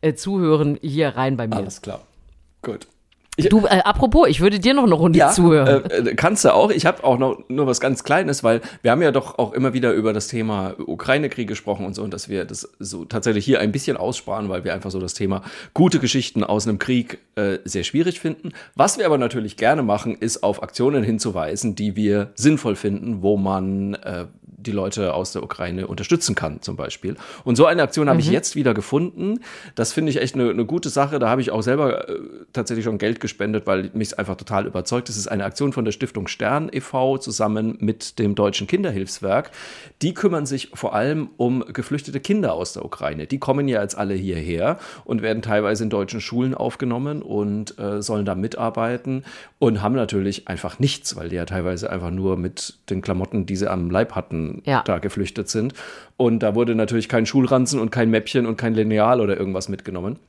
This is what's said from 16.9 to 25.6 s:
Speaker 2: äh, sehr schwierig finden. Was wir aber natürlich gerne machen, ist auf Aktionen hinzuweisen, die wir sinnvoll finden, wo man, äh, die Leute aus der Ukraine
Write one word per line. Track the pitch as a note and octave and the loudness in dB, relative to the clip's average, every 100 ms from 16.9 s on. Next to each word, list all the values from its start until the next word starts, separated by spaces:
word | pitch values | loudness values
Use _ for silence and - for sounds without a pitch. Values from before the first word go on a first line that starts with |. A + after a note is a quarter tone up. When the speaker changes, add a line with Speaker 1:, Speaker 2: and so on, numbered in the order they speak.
| B2+ A#2 G2 _ - | 0 0 -10 _ -2
Speaker 2:
äh, | G2+ F#2+ | -2 -2
sehr | - F#2+ | -4 -4
schwierig | E2+ C#3+ E3+ E3+ | -2 0 0 -2
finden. | E3 - - - - - | -6 -6 -12 -16 -20 2
Was | D3+ - | 2 4
wir | F#3+ | 2
aber | D3 | 2
natürlich | A#2+ B2+ G#2+ - | 2 -2 -6 0
gerne | A#2 D3+ | 2 2
machen, | A#2 G#2 A#2 - | 2 0 -2 -4
ist | A2+ - | -4 0
auf | G2 G#2 | -2 -2
Aktionen | G2+ - C#3 C#3+ | -6 0 2 2
hinzuweisen, | G#2+ A2+ A#2 F2+ D#2 G2+ A#2 G2 | 0 0 -2 -4 -4 -2 -4 -2
die | G#2 G2 | -4 0
wir | G#2 G2+ G2+ | 2 2 0
sinnvoll | - B2+ D#3 A#2+ G2 | 2 4 4 0 -2
finden, | G#2 G2 A#2+ G#2+ | -2 -4 -6 -2
wo | F#2+ G#2 | 2 2
man, | G2 F#2+ F#2+ G2 G2 G2+ | 2 0 -2 -2 -2 -6
äh, | G2+ F2+ F2 _ - - | -8 -8 -10 _ -20 -16
die | - | -6
Leute | G2+ F#2+ G#2+ F#2 | -4 -4 -2 -2
aus | D2+ F#2 | -2 -4
der | - | -8
Ukraine | - - | -8 -8